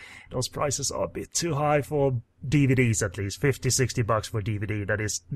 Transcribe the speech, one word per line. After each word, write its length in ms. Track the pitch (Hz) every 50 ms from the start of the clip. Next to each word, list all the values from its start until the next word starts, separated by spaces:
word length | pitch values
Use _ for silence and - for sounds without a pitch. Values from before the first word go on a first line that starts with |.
| - - - - - -
those 160 | - 127 123
prices 420 | - - - 156 143 - 139 139 -
are 160 | - - -
a 40 | -
bit 220 | - - - -
too 220 | - - 170 170 143
high 300 | 143 151 147 151 147 131
for 360 | - 151 143 139 139 131 117 - _ _ _ - 127
D 160 | 156 147 139
V 80 | 127 135
Ds 300 | 127 127 117 107 - 113
at 160 | 98 - 104
least. 200 | 98 101 - -
Fifty, 300 | - - - - - 127
sixty 320 | - - 127 - - 123
bucks 260 | 107 104 113 107 -
for 120 | - - 110
a 40 | 95
D 140 | 113 104
V 80 | 101 107
D 180 | 98 107 104 101
that 140 | 92 107 107
is 220 | 107 101 - - - - 143